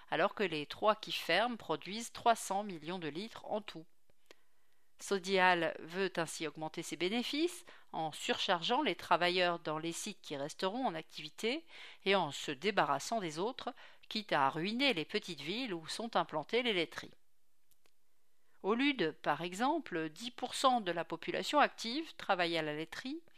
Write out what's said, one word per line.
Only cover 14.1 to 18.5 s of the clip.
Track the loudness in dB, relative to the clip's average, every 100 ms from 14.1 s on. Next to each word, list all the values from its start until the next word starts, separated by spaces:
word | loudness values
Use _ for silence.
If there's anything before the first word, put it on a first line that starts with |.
| -4 2
à | 4 4
ruiner | 2 -2 2 2 2
les | 0
petites | -4 -4 -8
villes | -4 -4 -4 -6
où | -6
sont | -6 0 0
implantées | 0 -2 0 0
les | 2
laiteries. | 2 0 -4 -12 -16 -20 -20 -20 -20 -20 -20 -20 -20 -20 -20 -20 -20 -20